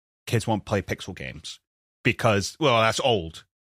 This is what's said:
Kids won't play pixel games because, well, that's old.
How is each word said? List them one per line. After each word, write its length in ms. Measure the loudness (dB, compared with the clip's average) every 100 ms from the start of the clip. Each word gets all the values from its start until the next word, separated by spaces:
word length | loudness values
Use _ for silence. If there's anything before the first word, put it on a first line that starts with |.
| _ _ -4
Kids 180 | -2 0
won't 200 | -2 0
play 160 | -2
pixel 340 | -2 -8 -10 -14
games 440 | -14 -14 -16 -18 _ _ _ _
because, 520 | 0 2 2 2 0 0
well, 200 | 2 4
that's 180 | 4 2
old. 460 | 0 0 -2 -12 -20 _